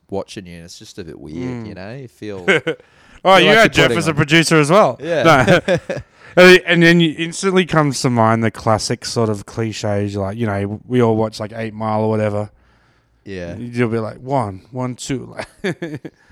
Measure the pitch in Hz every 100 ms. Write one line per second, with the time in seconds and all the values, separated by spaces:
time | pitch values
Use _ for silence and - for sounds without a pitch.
0 | _ 98 - 110 90 87 85 - 107 -
1 | 82 - 73 82 127 123 107 87 98 135
2 | 127 _ 107 95 90 160 - - _ _
3 | _ _ 180 190 185 220 214 - 160 120
4 | 160 147 151 165 160 160 143 190 165 120
5 | 151 160 165 143 196 175 - 175 - -
6 | - _ - - 180 180 170 170 170 170
7 | 165 135 165 160 196 185 170 156 147 123
8 | 135 120 110 113 113 - 117 110 - 123
9 | - 120 110 104 - - 113 101 107 101
10 | 104 101 95 113 110 98 101 104 - 123
11 | 117 110 110 - 107 113 113 107 110 107
12 | 110 110 107 104 104 _ _ _ _ _
13 | _ _ - 95 85 90 120 120 117 113
14 | 107 - 127 139 104 95 - 127 127 120
15 | - 131 117 - - _ 196 151 165 151
16 | - - _